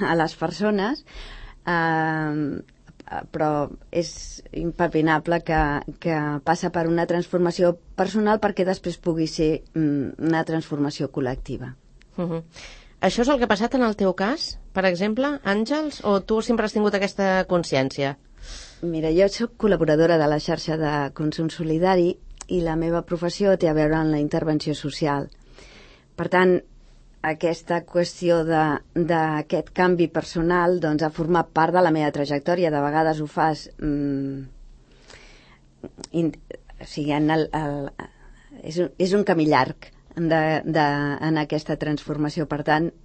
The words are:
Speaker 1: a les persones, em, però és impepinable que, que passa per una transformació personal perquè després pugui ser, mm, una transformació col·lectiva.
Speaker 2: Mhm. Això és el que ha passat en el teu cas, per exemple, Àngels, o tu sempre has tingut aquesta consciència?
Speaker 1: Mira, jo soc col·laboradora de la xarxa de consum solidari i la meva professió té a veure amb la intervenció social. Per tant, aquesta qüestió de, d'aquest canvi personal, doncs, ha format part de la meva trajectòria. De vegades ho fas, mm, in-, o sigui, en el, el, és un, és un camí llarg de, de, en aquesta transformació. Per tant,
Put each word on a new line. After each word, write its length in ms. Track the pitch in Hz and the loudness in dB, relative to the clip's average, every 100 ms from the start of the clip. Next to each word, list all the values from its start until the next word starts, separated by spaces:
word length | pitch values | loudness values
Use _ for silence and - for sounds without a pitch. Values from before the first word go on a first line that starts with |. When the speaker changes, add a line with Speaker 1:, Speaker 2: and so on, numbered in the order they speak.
Speaker 1:
a 140 | 170 165 | 0 2
les 180 | 160 | 0
persones, 720 | - 165 170 214 208 208 302 - - - - - - | -2 -6 -2 0 0 -2 -4 -8 -18 -16 -16 -18 -10
em, 1000 | - 170 165 160 160 156 156 151 143 - - _ - - - - - | -2 0 2 2 0 0 -2 -2 -4 -6 -12 _ -20 -20 -12 -10 -8
però 380 | 160 156 147 147 - - | -2 0 0 -2 -8 -6
és 500 | 165 160 - - - - | -4 -4 -8 -16 -18 -12
impepinable 840 | - 165 160 170 160 156 156 165 170 | -6 -6 -2 0 2 2 2 0 -2
que, 160 | 165 156 147 143 - - | 0 0 0 -2 -6 -8
que 160 | 170 156 147 147 | -4 -2 -2 -4
passa 300 | 147 175 175 | -2 0 0
per 140 | 170 165 | -2 0
una 160 | 170 170 | 0 0
transformació 720 | 175 175 180 175 170 175 175 - | -2 -2 0 0 4 2 2 -8
personal 460 | - 185 214 208 214 | -4 -2 2 2 2
perquè 240 | 202 196 185 | 0 0 -2
després 300 | 185 175 170 | -2 -6 -6
pugui 300 | 175 165 160 | -4 -2 -2
ser, 340 | - 156 156 - | 0 0 0 -4
mm, 420 | 160 151 143 117 - 156 | -2 0 0 -4 -2 0
una 160 | 160 | 0
transformació 640 | 160 160 - 147 143 - 139 | 0 -4 -4 -2 -2 -2 -6
col·lectiva. 640 | 147 127 131 - 123 127 131 _ - - - | -2 -4 -4 -8 -10 -10 -16 _ -20 -16 -8
Speaker 2:
Mhm. 260 | 175 165 165 - - - - - | -6 -6 -10 -20 -20 -20 -20 -2
Això 220 | 190 226 | 0 2
és 60 | 240 | 2
el 100 | 277 | 2
que 60 | |
ha 40 | 233 | 2
passat 260 | 196 233 262 | 0 0 2
en 60 | |
el 120 | 233 | 0
teu 180 | 208 190 | 2 0
cas, 440 | 180 196 320 - - - | 0 -2 -2 -6 -12 -8
per 120 | 190 185 | 0 0
exemple, 520 | 175 208 220 285 285 | 2 -2 0 -2 -2
Àngels, 560 | 208 202 226 302 302 - | -2 -2 0 -2 -4 -4
o 160 | 208 196 | 0 0
tu 200 | - 220 | 0 -2
sempre 220 | 220 226 208 | 0 0 0
has 60 | |
tingut 220 | 214 208 | 0 0
aquesta 500 | 202 196 - 196 190 185 | 0 -2 0 2 2 2
consciència? 680 | 175 160 139 135 - 139 139 _ - - - - - | 0 2 0 0 -2 -4 -4 _ -20 -16 -16 -18 -10
Speaker 1:
Mira, 280 | 170 160 160 | -6 -2 0
jo 160 | 165 196 | 4 4
soc 240 | - 233 - | 2 -6 0
col·laboradora 640 | 214 170 160 151 165 165 | 2 2 4 4 4 4
de 80 | 147 | 4
la 140 | 151 | 2
xarxa 360 | - 156 170 160 | 0 -4 -2 -2
de 360 | 147 147 139 | -2 -2 -4
consum 340 | - 151 160 160 | -2 -4 -2 -4
solidari 680 | - 160 160 185 185 170 - - - - | -4 -2 2 4 4 2 0 -12 -18 -4
i 120 | 185 | -2
la 140 | 165 160 | 0 -2
meva 260 | 165 170 | 0 -2
professió 540 | 165 170 175 - 202 185 | -2 -4 -4 0 2 4
té 120 | 165 | 4
a 40 | |
veure 200 | 156 151 160 | 4 2 2
amb 140 | 156 | 2
la 80 | 151 | 2
intervenció 560 | 151 165 160 151 156 | 0 0 0 0 -2
social. 540 | 147 147 - 156 143 139 - - - - - - - _ - | -4 -6 -2 -2 -2 -4 -14 -20 -20 -20 -20 -20 -20 _ -8
Per 120 | 170 | 2
tant, 320 | 180 185 180 - - - - - - | 4 6 4 0 -20 -20 -20 -20 -6
aquesta 600 | 156 156 170 165 - 170 | -4 0 0 -2 -2 -4
qüestió 600 | 165 175 175 - 175 170 | 0 0 0 0 2 2
de, 360 | 160 160 156 143 - | 4 2 2 0 -4
d'aquest 760 | 165 170 165 156 151 147 131 - | -2 0 2 0 -2 -2 -4 -4
canvi 320 | - 180 175 160 | 2 2 4 2
personal, 680 | 160 - 175 165 175 175 180 | 0 -4 -2 2 4 4 2
doncs, 220 | 160 151 | 0 0
ha 80 | 156 | -2
format 380 | 160 160 175 160 | -2 0 2 2
part 220 | 160 170 | 2 4
de 80 | 180 | 4
la 80 | 175 | 4
meva 200 | 156 147 | 4 2
trajectòria. 580 | 143 143 143 156 175 165 | 0 -2 -2 0 0 2
De 100 | 147 | 2
vegades 400 | 143 156 160 156 | 0 2 2 0
ho 60 | 151 | -4
fas, 420 | 170 156 147 - - | 0 0 0 -8 -8
mm, 640 | 156 147 143 139 139 139 135 - - - _ - - - - - - - _ - - - - | -4 -2 -2 -4 -4 -8 -12 -18 -20 -20 _ -20 -20 -20 -20 -20 -20 -20 _ -18 -18 -18 -6
in-, 200 | 170 160 - - - - - | -2 -2 -4 -16 -20 -18 -20
o 40 | - | -12
sigui, 260 | - 147 | -6 -2
en 180 | 147 151 | 0 2
el, 180 | 160 151 | 2 0
el, 380 | 156 147 143 139 - - _ - - - 285 | -2 -4 -6 -8 -12 -18 _ -20 -20 -20 -16
és 160 | - 165 | -8 -2
un, 120 | 175 - | -2 0
és 140 | 180 | 2
un 120 | 202 | 2
camí 220 | 196 170 151 | 2 2 4
llarg 440 | 135 131 - - - - | 4 2 -4 -18 -20 -14
de, 480 | - 165 160 156 151 | -4 0 2 2 0
de, 220 | - 160 147 143 143 143 | 0 2 2 2 -2 -2
en 180 | 156 156 | 0 0
aquesta 380 | 147 151 - 151 | 0 -4 -4 -4
transformació. 680 | 151 147 - 151 147 175 147 | -2 -4 -4 -4 -2 -2 -4
Per 160 | 147 | -2
tant, 240 | 151 151 165 - | 0 2 0 -6